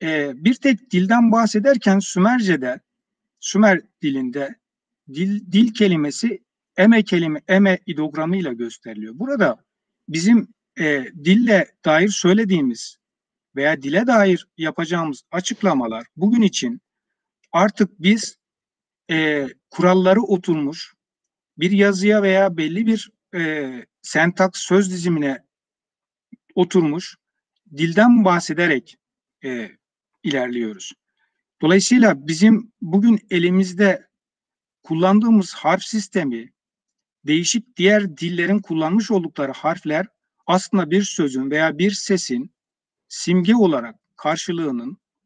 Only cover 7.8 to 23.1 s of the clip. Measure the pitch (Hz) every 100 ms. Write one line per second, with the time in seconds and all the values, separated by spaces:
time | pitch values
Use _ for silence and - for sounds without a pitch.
7.8 | - 151 151 151 160 190 160 117 117 -
8.8 | 117 107 110 123 254 277 160 110 _ _
9.8 | _ _ - 160 185 233 202 _ _ -
10.8 | 156 143 123 170 147 202 240 180 151 _
11.8 | - 156 202 - 175 202 214 180 135 113
12.8 | - - _ _ _ _ _ 135 147 156
13.8 | 139 175 240 233 196 175 - - 160 160
14.8 | 160 175 160 131 - 170 - 226 196 143
15.8 | 117 113 120 - 196 240 214 - 123 -
16.8 | _ _ _ _ _ _ _ - 208 -
17.8 | 196 - 175 220 - - _ _ _ _
18.8 | _ _ - 160 156 147 131 - _ -
19.8 | 175 190 185 196 220 185 185 160 139 -
20.8 | - _ _ _ _ _ _ - 180 202
21.8 | 202 190 202 214 196 190 196 165 156 175
22.8 | 226 220 -